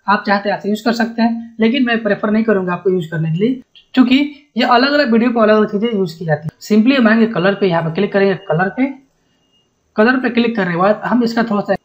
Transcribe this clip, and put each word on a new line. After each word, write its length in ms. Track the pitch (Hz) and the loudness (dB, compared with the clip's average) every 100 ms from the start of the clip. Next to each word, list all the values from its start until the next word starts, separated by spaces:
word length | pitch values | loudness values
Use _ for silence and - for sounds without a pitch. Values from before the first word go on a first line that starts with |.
| - | -4
आप 180 | 208 220 | -2 -2
चाहते 220 | 202 202 | -2 -2
हैं 80 | 180 | -4
ऐसे 120 | 196 | -4
यूज़ 160 | 208 | -2
कर 80 | 247 | -2
सकते 280 | 233 226 226 | -2 -2 -2
हैं, 340 | 226 233 - - | -2 -2 -8 -2
लेकिन 240 | 226 269 240 | 0 2 0
मैं 160 | 226 | 0
prefer 280 | 208 196 214 | -2 -2 0
नहीं 140 | 214 | 0
करूँगा 280 | 220 196 180 | 2 0 -2
आपको 180 | 175 190 | -2 -2
यूज़ 200 | 185 160 | -2 -4
करने 200 | 160 160 | -4 -4
के 80 | 165 | 0
लिए, 220 | 226 262 - _ _ | -2 -2 -10 _ _
क्योंकि 220 | 262 240 269 294 - _ 220 | 0 2 2 0 -8 _ -4
ये 80 | 240 | 2
अलग-अलग 460 | 240 277 294 262 | 2 4 2 2
video 180 | 226 247 | 2 2
को 100 | 233 | 2
अलग-अलग 300 | 214 214 214 | 4 4 2
चीज़ें 180 | 208 233 | -2 -2
यूज़ 280 | 202 185 160 | -2 -4 -4
की 60 | |
जाती 200 | 165 151 | -4 -4
है। 140 | 156 - - | -4 -10 0
simply 300 | 214 233 277 | 2 4 4
हम 100 | 220 | 4
आएंगे 180 | 226 220 | 4 2
color 260 | 165 190 | 0 0
पे, 140 | 196 190 | 0 0
यहाँ 140 | 170 | 0
पे 80 | 160 | -2
click 200 | 180 202 | -2 -2
करेंगे 220 | 196 196 185 | 2 0 0
color 240 | - 156 190 | -2 -2 -2
पे। 160 | 247 269 - _ _ _ _ _ _ _ _ _ - | -2 -4 -4 _ _ _ _ _ _ _ _ _ 0
Color 200 | 226 262 | 2 2
पे 120 | 240 | 0
click 260 | 233 233 220 | 0 0 -2
करने 160 | 180 | -2
के 60 | 170 | 0
बाद 220 | 196 214 | 0 0
हम 180 | - 240 | 0 0
इसका 180 | 226 240 | 0 -2
थोड़ा 160 | 226 202 | -2 -2
सा 120 | 196 185 | -2 -4